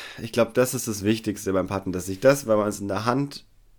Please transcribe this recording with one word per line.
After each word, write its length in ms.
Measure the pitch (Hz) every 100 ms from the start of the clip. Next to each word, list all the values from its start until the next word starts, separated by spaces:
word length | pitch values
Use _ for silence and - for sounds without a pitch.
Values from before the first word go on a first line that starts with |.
| - -
ich 100 | 110
glaub, 220 | 120 113
das 200 | 123 127
ist 140 | 127 117
das 140 | 101
Wichtigste 480 | 98 110 110 98 98
beim 140 | 95 90
Putten, 260 | 98 95
dass 140 | 90 90
sich 140 | 95
das, 260 | 135 143 113
wenn 100 | 107
man 100 | 104
es 120 | 95
in 80 | 101
der 160 | 98
Hand 400 | 117 131 143 - - _ _